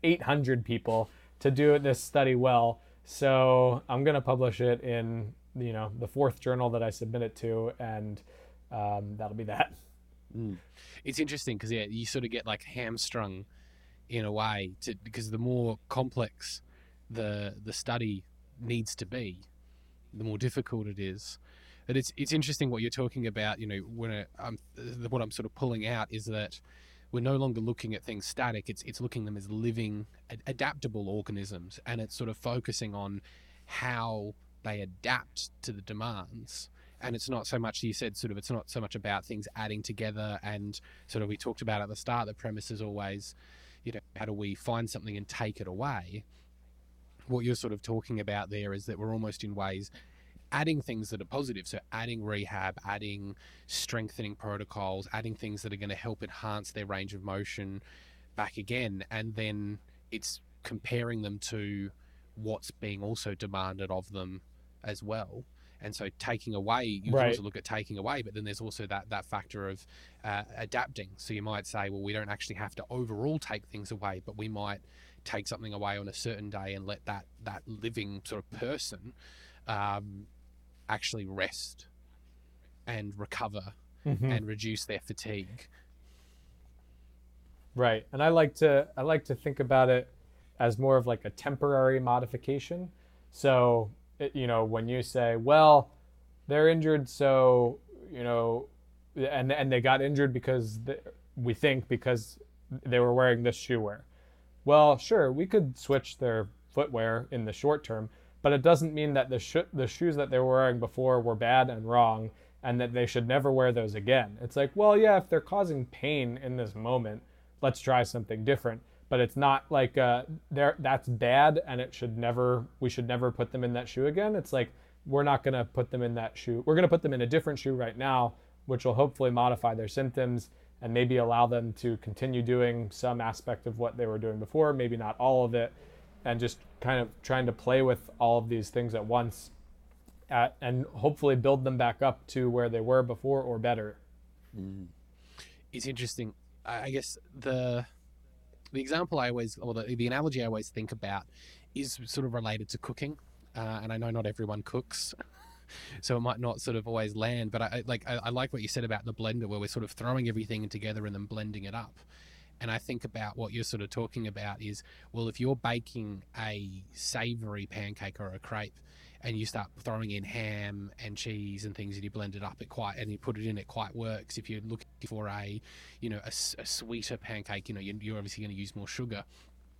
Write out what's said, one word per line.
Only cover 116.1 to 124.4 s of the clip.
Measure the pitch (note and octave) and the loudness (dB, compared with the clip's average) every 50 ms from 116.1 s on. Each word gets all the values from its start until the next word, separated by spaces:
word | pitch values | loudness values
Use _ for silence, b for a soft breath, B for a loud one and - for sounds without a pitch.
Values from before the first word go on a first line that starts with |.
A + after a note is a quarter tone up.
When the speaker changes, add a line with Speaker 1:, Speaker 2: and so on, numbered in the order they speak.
| D3+ D3 B2+ A#2+ A#2+ C3 | 0 0 0 -2 -4 -6
Speaker 1:
in | C#3 B2+ B2+ | -6 -6 -4
this | B2+ A#2 G#2+ G2 | -4 -4 -4 -6
moment, | G#2+ A2 A#2 B2+ B2+ A#2 G#2+ G#2 A2+ - b b b b b b - | -6 -2 0 0 0 0 -2 -6 -10 -14 b b b b b b 2
let's | - C3+ C3 - | 2 2 2 2
try | - - B2+ B2 A#2+ | 2 4 6 6 4
something | - - A#2+ G#2+ - A2 A2 A2 | 4 0 -6 -4 -4 -4 -2 4
different." | B2 C#3 C3 - A#2+ A2 A#2+ b b b b b - C#3+ | 4 2 4 2 -2 -4 -4 b b b b b 0 4
but | B2 | 4
it's | A#2+ A#2 - | 4 4 4
not | C#3 C#3+ C#3 C3+ C3+ - - | 4 6 6 6 4 2 2
like, | D#3 C#3 C3 B2 - | 4 4 4 4 4
uh, | C#3 B2+ B2 A#2+ B2 C3+ D3+ D#3 D#3+ - - | 4 6 6 4 2 2 -4 -12 -14 -10 -4
they're, | D3 C#3 C#3+ C#3 C3+ - | 2 4 4 4 4 2
that's | C3+ C3+ C3+ B2+ - | 2 2 2 2 2
bad, | - A#2+ G#2+ B2 A#2+ B2 C#3 D3 D#3 D#3 D#3+ - | -2 -2 2 4 6 8 10 10 8 8 4 0
and | - C3 B2 | -2 -4 -4
it | B2+ C3 - | -4 -4 -6
should | - B2+ A#2+ A2 | -6 -6 -4 -4
never, | A2+ A#2 A#2 A#2+ B2 B2 B2 B2 A#2+ A#2+ - - - | 0 0 0 2 4 4 4 4 2 0 -6 -6 -2
we | C3 B2 | -2 -2
should | - - B2 | 0 0 -2
never | A#2 B2 B2 B2+ B2 | 0 0 2 2 0
put | A#2 - B2 A#2 | 2 0 -4 -2
them | - C3 B2 | -2 -2 -2
in | A#2+ A#2+ | 0 -2
that | A#2+ B2 | -2 -4
shoe | A2+ - B2+ C3+ | -4 -2 2 2
again. | D3 D3+ F#3+ G3+ G#3+ G#3+ | 2 2 2 2 2 0
It's | F#3+ | -2